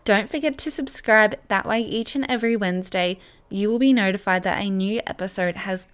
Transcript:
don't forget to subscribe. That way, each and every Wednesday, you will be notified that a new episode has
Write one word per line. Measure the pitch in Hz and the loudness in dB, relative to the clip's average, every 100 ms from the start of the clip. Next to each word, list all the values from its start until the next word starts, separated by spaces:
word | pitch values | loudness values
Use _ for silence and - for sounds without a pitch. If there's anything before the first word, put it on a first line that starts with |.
don't | - 208 214 | 2 2 2
forget | 311 302 277 | -2 -2 -2
to | 311 | -6
subscribe. | 302 269 - - 214 214 - - | -6 -6 -4 4 6 6 2 -4
That | 196 - | -2 0
way, | 226 | -2
each | 226 220 233 | -2 -4 -4
and | 277 269 | -4 -2
every | 247 233 226 | 0 0 0
Wednesday, | 190 180 185 190 180 185 - _ - | 0 -2 -2 -2 -2 -2 -12 _ -8
you | 196 208 | -2 0
will | 233 | 4
be | 269 | 4
notified | 247 190 196 - 185 | 4 4 0 0 0
that | 185 - | 0 -2
a | 202 | -2
new | 190 190 226 - | -2 0 -2 -6
episode | - 185 - 180 180 | -6 -6 -2 -4 -4
has | 190 185 - | -6 -8 -8